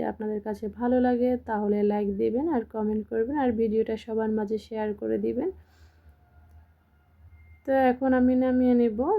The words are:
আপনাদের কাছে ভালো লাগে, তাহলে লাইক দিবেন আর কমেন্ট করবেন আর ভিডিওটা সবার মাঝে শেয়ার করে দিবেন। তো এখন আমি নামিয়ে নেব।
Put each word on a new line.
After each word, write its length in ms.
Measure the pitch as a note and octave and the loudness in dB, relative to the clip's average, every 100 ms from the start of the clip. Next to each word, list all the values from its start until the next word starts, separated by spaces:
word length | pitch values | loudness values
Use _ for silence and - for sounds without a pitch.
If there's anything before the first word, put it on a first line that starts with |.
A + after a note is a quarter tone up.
আপনাদের 360 | A#3 G#3 G#3+ G#3 | -2 -4 -6 -6
কাছে 240 | G#3 G#3 G#3+ | -6 -8 -8
ভালো 280 | G#3 B3 B3+ | -4 0 2
লাগে, 300 | B3 B3 B3 B3 A#3+ | 2 2 0 -2 -2
তাহলে 320 | G#3+ G#3 G#3 | -2 0 2
লাইক 240 | G#3 G#3 G3+ G3 | 2 0 -2 -2
দিবেন 280 | A3+ A3+ D#4+ | 0 0 0
আর 120 | C4 A3+ | -2 -4
কমেন্ট 380 | A3 G#3+ G#3+ G#3 | -4 -2 -2 -2
করবেন 280 | A3+ A3+ D4 | -2 -2 0
আর 120 | B3+ | 0
ভিডিওটা 440 | A3 A3+ A3 A3 A3 | 0 0 0 -2 -4
সবার 320 | - A3 A3 | -6 -4 -2
মাঝে 260 | G#3+ G3+ G#3+ | -2 -2 -6
শেয়ার 320 | - A3 G#3+ | -6 -6 -6
করে 240 | G#3 A3 A3 | -4 -4 -2
দিবেন। 320 | A3 A3+ E4+ F4+ - _ - _ - _ _ _ _ - - _ _ _ _ _ - - - - - | -2 -2 -4 -6 -14 _ -20 _ -20 _ _ _ _ -20 -20 _ _ _ _ _ -20 -20 -20 -12 -2
তো 60 | C4+ C4 | 2 2
এখন 180 | B3 C4 | 2 2
আমি 200 | B3+ B3 B3+ | 4 4 4
নামিয়ে 320 | B3+ B3+ B3+ A#3+ | 2 2 4 4
নেব। 180 | A#3 G#3+ C#4 | 2 2 0